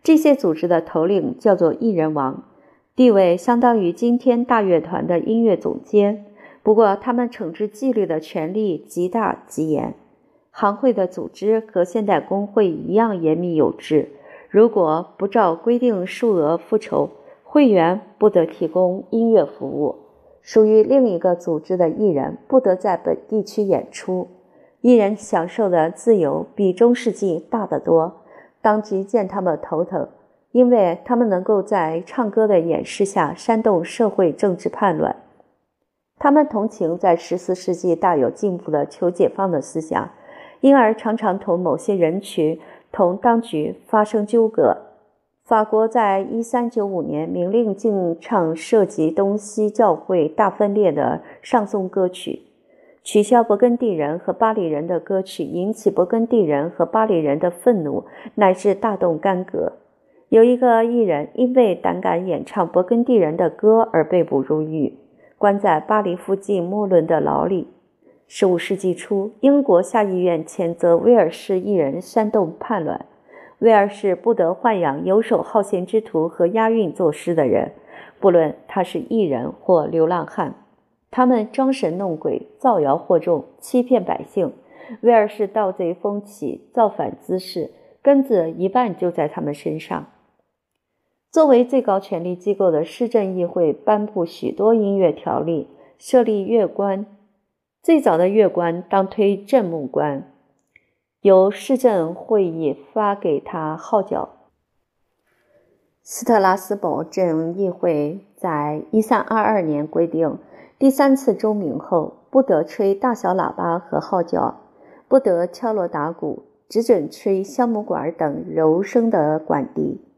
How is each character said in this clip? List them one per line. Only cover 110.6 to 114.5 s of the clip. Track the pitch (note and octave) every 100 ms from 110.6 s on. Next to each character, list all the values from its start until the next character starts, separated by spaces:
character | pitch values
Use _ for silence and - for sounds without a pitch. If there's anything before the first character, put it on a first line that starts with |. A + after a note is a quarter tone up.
| - _
第 | C4+
三 | C4+ C#4
次 | C4+ B3+
钟 | G3 G#3+
鸣 | G#3 E3 D#3
后 | - E3+ D3+ - _
不 | C4+
得 | C4 E3
吹 | G3+ - G3
大 | G3 B3+
小 | A#3 F3+
喇 | F#3 -
叭 | - E3+ E3+
和 | - D3
号 | - F#3
角， | E3+ - -